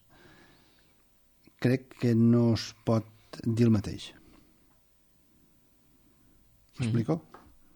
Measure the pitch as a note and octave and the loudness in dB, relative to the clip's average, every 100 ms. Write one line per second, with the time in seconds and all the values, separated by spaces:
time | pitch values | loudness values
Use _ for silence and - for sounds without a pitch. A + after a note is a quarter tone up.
0 | _ _ - - _ _ _ _ _ _ | _ _ -20 -20 _ _ _ _ _ _
1 | _ _ _ _ _ _ B2 C3 - - | _ _ _ _ _ _ -2 -2 -6 -4
2 | B2 A2+ A#2 A#2+ A#2 A2+ - - - A2+ | 0 2 4 4 2 0 -4 -8 -2 -2
3 | - - _ - A#2 A2+ A#2 G#2+ - - | -2 -14 _ -10 -6 0 2 2 -2 -12
4 | - - - - _ _ _ _ _ _ | -16 -20 -20 -20 _ _ _ _ _ _
5 | _ _ _ _ _ _ _ _ _ _ | _ _ _ _ _ _ _ _ _ _
6 | _ _ _ _ _ _ _ - A#2 A#2 | _ _ _ _ _ _ _ -8 -4 -2
7 | A2 E3 - - - - _ | -2 -6 -8 -20 -20 -20 _